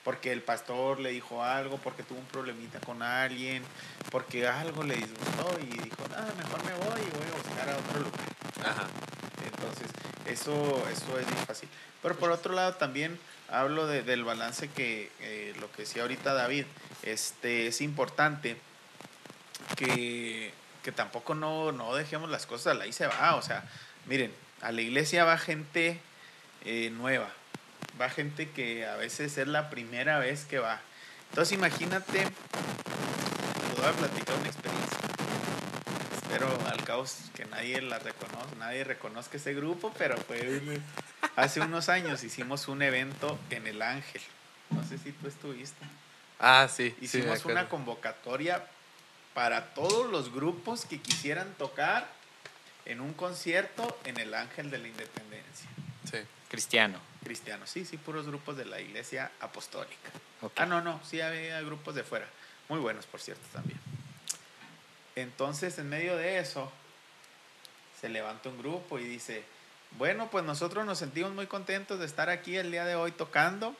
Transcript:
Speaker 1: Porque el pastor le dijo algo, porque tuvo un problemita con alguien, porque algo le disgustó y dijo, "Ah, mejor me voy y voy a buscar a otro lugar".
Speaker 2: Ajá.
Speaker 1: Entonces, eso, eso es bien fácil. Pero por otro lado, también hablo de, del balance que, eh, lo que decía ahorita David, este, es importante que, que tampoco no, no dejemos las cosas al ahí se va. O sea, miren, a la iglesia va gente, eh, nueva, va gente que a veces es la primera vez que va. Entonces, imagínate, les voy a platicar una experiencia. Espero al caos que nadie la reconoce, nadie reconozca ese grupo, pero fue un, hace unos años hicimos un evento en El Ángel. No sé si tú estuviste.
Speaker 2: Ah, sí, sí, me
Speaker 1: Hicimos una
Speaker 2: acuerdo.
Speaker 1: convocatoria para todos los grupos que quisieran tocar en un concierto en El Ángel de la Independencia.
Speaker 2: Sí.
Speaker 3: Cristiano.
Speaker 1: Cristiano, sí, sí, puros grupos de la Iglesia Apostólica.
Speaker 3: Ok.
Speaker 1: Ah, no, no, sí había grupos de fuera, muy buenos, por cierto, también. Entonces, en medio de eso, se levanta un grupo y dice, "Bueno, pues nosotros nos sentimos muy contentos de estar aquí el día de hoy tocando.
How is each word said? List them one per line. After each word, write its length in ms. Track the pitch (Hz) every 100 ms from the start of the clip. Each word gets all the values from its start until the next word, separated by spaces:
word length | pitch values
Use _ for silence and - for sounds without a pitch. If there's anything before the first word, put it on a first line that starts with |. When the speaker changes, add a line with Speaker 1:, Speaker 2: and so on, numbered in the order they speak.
Speaker 1:
Porque 280 | - - 131
el 80 | 123
pastor 580 | - 117 - 123 135 135
le 100 | 131
dijo 300 | 123 117 120
algo, 340 | 120 131 135 135
porque 260 | 131 -
tuvo 160 | - 127
un 60 | 131
problemita 540 | 135 127 117 117 120
con 200 | - 117
alguien, 600 | 120 123 131 127 131 131 127 - - - -
porque 340 | 131 - 123 123
algo 360 | 131 160 156
le 120 | 151 123
disgustó 640 | 110 113 - - 175 175
y 160 | 139 233
dijo, 240 | 117 - - -
"Ah, 120 | 220 196
mejor 260 | 170 - 185
me 60 |
voy 280 | 180 196 226
y 160 | 208 151
voy 100 | 156
a 40 | 160 139
buscar 220 | 147 143
a 80 | 139
otro 220 | 143 147
lugar". 180 | 139 139 - - 104 - 110
Speaker 2:
Ajá. 220 | 107 95 95 - - - - 131
Speaker 1:
Entonces, 420 | - 117 123 113 - - - -
eso, 600 | 120 - 147 147 135 110
eso 300 | 117 131 131
es 60 | 127
bien 200 | 123 -
fácil. 220 | 110 - - - -
Pero 140 | 170 170
por 140 | 175
otro 220 | 170 185
lado, 220 | 185 185 180
también 440 | 143 135 156 170 - - -
hablo 360 | 123 135 151 156
de, 140 | 143
del 200 | 117 123
balance 460 | 117 113 117 - 147
que, 420 | 147 123 110 101 -
eh, 340 | 110 107 104 101
lo 100 | 107
que 80 | -
decía 200 | 107 117
ahorita 300 | 120 131 139
David, 320 | 135 123 143 139 - - -
este, 640 | - 110 - - 123 120 113
es 140 | 117
importante 720 | 147 147 170 - 151 147 120 117 - - - - - - - - - - - -
que, 800 | 127 123 120 120 117 113 110 - - -
que 80 | -
tampoco 440 | - 107 120 - 156
no, 360 | 156 156 156
no 240 | 135 117 135
dejemos 340 | 151 151 160
las 160 | 139 -
cosas 220 | 120 165
al 140 | 127
ahí 120 | 98
se 140 | 120 147
va. 280 | 113 151 147
O 60 |
sea, 220 | - 107 - - - - -
miren, 260 | 131 117 - - -
a 100 | 110
la 100 | 117
iglesia 440 | 113 131 151 170 165
va 120 | 165
gente, 640 | - 156 151 175 165 170 - - - - - - -
eh, 240 | 117 113
nueva, 380 | 113 123 131 101 - - - - - - -
va 100 | 127
gente 400 | 143 147 147 156
que 340 | 147 120 117 110
a 100 | 104
veces 420 | 113 - 147 147
es 100 | 135
la 220 | 151 147
primera 500 | 123 117 120 143 151
vez 260 | 127 147 147
que 140 | 139
va. 220 | 113 110 - - - - -
Entonces, 280 | 143 165 196
imagínate, 640 | 175 147 170 185 190 196
les 1500 | 190 190 - - - - - - - - - - - - - 123
voy 80 | 135
a 60 |
platicar 420 | 160 185 170 175 -
una 120 | 147
experiencia. 500 | 147 - - - - - - - - - - - - - - - -
Espero 260 | - 117 131 127 113
al 160 | 113
caos 340 | - 117 135 - - -
que 100 | -
nadie 360 | 110 120 131
la 180 | 131 113
reconoce, 560 | 113 107 - 113 123 123
nadie 240 | 113 127
reconozca 540 | 135 127 113 110 120 143
ese 160 | 143
grupo, 400 | 143 151 170 220 -
pero 200 | 160 117
fue 420 | - 117 123 139
un, 240 | 143 147 147 147 - - 302 -
hace 260 | 190 -
unos 280 | 156 165 156
años 340 | 180 170 143
hicimos 440 | 113 - 123 139 -
un 140 | 139
evento 560 | 139 127 135 139 147 151 -
en 160 | 120 110
El 140 | 107
Ángel. 400 | 110 135 139 - - - - - -
No 140 | 160
sé 140 | - 135
si 140 | 143
tú 140 | 143 143
estuviste. 580 | 139 147 123 139 - 147 - - - - -
Speaker 2:
Ah, 280 | 120 131 131
sí, 200 | - 123
sí, 60 | 117
me 60 | 123
Speaker 1:
Hicimos 400 | 127 120 113 -
una 160 | 117
Speaker 2:
acuerdo. 80 | -
Speaker 1:
convocatoria 960 | 165 120 113 113 110 123 131 160 175 - - - - - - -
para 400 | - 120 117 -
todos 380 | - 170 214 247
los 220 | 180 127
grupos 520 | 123 151 175 - 233 -
que 140 | 147
quisieran 480 | - 165 143 160 190 180
tocar 500 | 139 - 151 220 240 - - - - - - - -
en 140 | 120
un 120 | 139
concierto 840 | 156 180 175 175 170 196 - - -
en 160 | 131 120
El 140 | 110
Ángel 360 | 110 120 - 147
de 100 | 131
la 80 | 117
Independencia. 800 | 110 - - 110 107 - - - - - - -
Speaker 2:
Sí. 60 | 113 104 - -
Speaker 3:
Cristiano. 500 | 113 107 117 107 92 - -
Speaker 1:
Cristiano, 420 | - 117 - 104 98
sí, 200 | 175 180
sí, 120 | 160
puros 300 | 151 156 147
grupos 300 | 143 147 143
de 80 | 110
la 140 | 98
Iglesia 500 | 98 107 - 131 131 -
Apostólica. 680 | 113 - - - - - - - - -
Speaker 3:
Ok. 120 | 156 -
Speaker 1:
Ah, 80 | 170
no, 160 | 170
no, 180 | 170 156
sí 180 | - 165
había 400 | 160 165 160 160
grupos 340 | 151 151 151 143
de 80 |
fuera, 240 | 110 117 107 - - - -
muy 100 | 160
buenos, 260 | 123 110 -
por 140 | -
cierto, 220 | - 98 -
también. 260 | - - - - - - - - - - - - - - - - -
Entonces, 640 | 127 123 135 147 185 170
en 100 | 143
medio 260 | 151 175 175
de 240 | 170 190
eso, 320 | 160 143 135 - - - - - - - - - - - - -
se 100 | 117
levanta 400 | 113 107 110 131
un 80 | 123
grupo 400 | 123 175 175 139
y 40 |
dice, 400 | 120 120 - 110 104 - - - - 113
"Bueno, 320 | 139 208 226
pues 140 | 196 160
nosotros 400 | 147 170 208 214
nos 140 | 180
sentimos 340 | 151 151 185
muy 140 | 196 190
contentos 520 | 202 185 196 196 196
de 60 | 160
estar 240 | - 160
aquí 260 | 175 175 185
el 160 | 175
día 140 | 170 175
de 100 | 170
hoy 160 | 170
tocando. 640 | 165 165 147 165 196 226